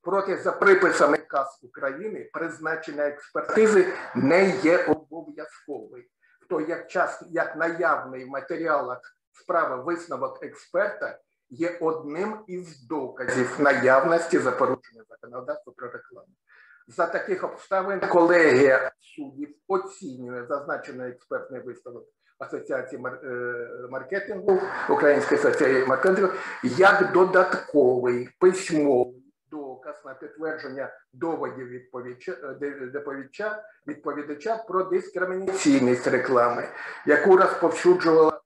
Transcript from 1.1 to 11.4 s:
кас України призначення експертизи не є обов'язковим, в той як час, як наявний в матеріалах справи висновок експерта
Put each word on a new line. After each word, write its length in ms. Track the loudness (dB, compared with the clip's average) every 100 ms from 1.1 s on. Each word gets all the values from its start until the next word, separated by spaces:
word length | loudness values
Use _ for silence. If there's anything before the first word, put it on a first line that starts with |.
| 2
кас 460 | -2 -4 -4 _
України 680 | -20 -8 -8 -6 -10 -10 -12
призначення 720 | -10 -10 -8 -8 -8 -8 -6 -6
експертизи 880 | -6 -10 -8 -2 2 6 4 2 -2 -8
не 340 | -2 2 4 4
є 280 | 2 2 2
обов'язковим, 1300 | 2 -2 -4 -18 -16 -18 -20 -20 -14 -14 -14 -20 _ _ _ _
в 60 | _
той 220 | -6 -4
як 180 | -8 -6
час, 360 | -2 -2 -4 -8
як 260 | -6 -4
наявний 720 | -4 -4 0 0 0 -4 -14
в 20 | -10
матеріалах 920 | -10 -8 -6 -2 -2 -2 -10 -14 _ _
справи 520 | _ -4 -2 -2 -4
висновок 600 | -6 -6 -8 -8 -8 -8
експерта 760 | -16 -18 _ -2 -2 -4 -10 -10 _ _